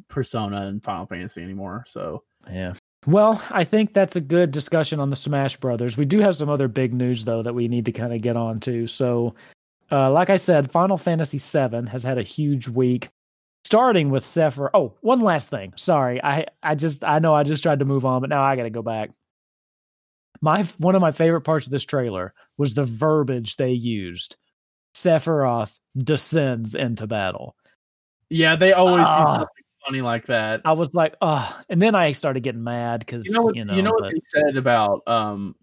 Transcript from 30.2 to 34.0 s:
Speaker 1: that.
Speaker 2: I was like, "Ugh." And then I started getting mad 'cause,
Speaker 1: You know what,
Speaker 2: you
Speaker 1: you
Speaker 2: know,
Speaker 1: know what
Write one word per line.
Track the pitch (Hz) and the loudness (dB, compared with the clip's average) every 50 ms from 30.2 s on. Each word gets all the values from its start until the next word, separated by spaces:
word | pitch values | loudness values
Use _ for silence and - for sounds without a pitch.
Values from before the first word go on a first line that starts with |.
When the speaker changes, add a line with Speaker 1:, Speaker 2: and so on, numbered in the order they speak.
| - - | -2 -2
Speaker 1:
that. | 123 113 110 107 110 110 - | -2 -2 -2 -2 -4 -2 0
Speaker 2:
I | 160 160 | 0 0
was | 160 170 139 165 | 0 0 0 0
like, | 170 160 156 - - | 0 0 0 0 -2
"Ugh." | 196 165 156 135 120 - - - - - | 0 0 0 0 -2 -6 -10 -14 -10 -4
And | 185 165 | 0 2
then | 196 226 208 | 4 4 4
I | 190 170 147 135 | 4 2 2 0
started | - - 147 131 131 117 | 0 -2 -2 -2 -2 -4
getting | 135 113 117 117 | -6 -6 -6 -6
mad | 120 120 120 120 117 117 117 117 - | -6 -4 -4 -4 -4 -4 -4 -6 -8
'cause, | 120 120 107 | -10 -8 -4
Speaker 1:
You | - 214 | -2 0
know | 233 233 | 2 2
what, | 226 220 | 0 0
Speaker 2:
you | - | -2
Speaker 1:
you | 220 | -4
Speaker 2:
know, | 202 190 190 | -2 0 0
Speaker 1:
know | 190 220 | 2 2
what | 226 220 | 0 0